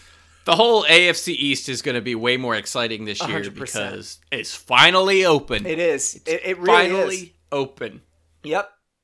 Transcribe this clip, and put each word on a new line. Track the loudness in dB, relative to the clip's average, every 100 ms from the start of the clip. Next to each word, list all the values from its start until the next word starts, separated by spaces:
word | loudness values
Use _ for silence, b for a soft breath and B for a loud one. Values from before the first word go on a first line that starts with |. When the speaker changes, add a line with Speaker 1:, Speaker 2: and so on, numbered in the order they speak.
| b b b b
Speaker 1:
The | 0 2
whole | 4 4 6
A | 6 6
F | 0
C | -4
East | -4 -2 -4 -6
is | -8
gonna | -4 -4
be | -4 -4
way | 0 0
more | -2 -4
exciting | -4 -6 -4 -6
this | -8 -8
year | -6
Speaker 2:
A |
hundred | -6 -8 -12
percent. | -10 -8 -8
Speaker 1:
because | -10 -16 -18 -10
it's | -10 -10 -12
finally | 2 6 6 6 4 4
open. | 4 2 0 -6 -4
Speaker 2:
It | -2
is. | -2 -2 -4 -8
Speaker 1:
It's | -6
Speaker 2:
It, | -4
it | -4 -2
really | 4 4 4
Speaker 1:
finally | 0 -2 -4
Speaker 2:
is. | -12 _ -8
Speaker 1:
open. | -6 -6 -8 -12 -14 _ _ _ _
Speaker 2:
Yep. | -6 -4 -4 _ _ _